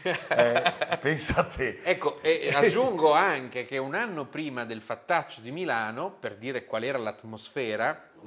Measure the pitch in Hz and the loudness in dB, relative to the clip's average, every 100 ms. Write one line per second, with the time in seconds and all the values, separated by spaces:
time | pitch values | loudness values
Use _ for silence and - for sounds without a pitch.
0 | 185 160 - 123 120 120 170 - - 170 | -6 -4 0 4 4 4 2 0 -2 0
1 | 139 156 - - - - 123 101 175 180 | 0 0 2 0 0 -2 -4 -2 -2 0
2 | 151 - 156 165 147 143 214 190 254 175 | 0 0 2 2 2 4 4 4 2 4
3 | 156 151 190 143 123 123 113 135 135 175 | 6 6 4 0 -4 -8 -6 -4 -4 -4
4 | 233 160 131 - 151 123 113 113 - 113 | -4 -6 -8 -8 -6 -6 -6 -8 -8 -6
5 | - 170 - - 113 156 165 117 107 123 | 0 0 0 -10 -10 -6 -2 -2 -2 -4
6 | 190 - 113 101 120 127 - 110 123 135 | -8 -8 -10 -8 -6 -6 -4 -4 -2 -2
7 | 107 - 113 110 - 143 117 107 127 160 | -4 -8 -12 -14 -10 -6 -2 0 -2 -4
8 | - - | -12 -20